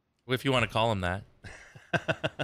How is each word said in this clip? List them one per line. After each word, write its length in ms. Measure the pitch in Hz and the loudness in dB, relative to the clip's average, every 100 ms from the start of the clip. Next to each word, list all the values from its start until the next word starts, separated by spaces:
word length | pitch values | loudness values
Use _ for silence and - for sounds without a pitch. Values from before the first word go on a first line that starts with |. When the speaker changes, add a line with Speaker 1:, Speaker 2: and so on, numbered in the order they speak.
| _ _ - | _ _ -4
Speaker 1:
If 180 | 123 135 | -2 2
you 60 | |
wanna 160 | 127 110 | 2 2
call 240 | 113 117 | 2 2
him 100 | 101 | 2
that. 220 | 90 95 - _ - - - - - | 0 -2 -8 _ -18 -18 -20 -20 -4
Speaker 2:
<laughs> 100 | 165 - - 151 - | -4 -2 -4 -4 -6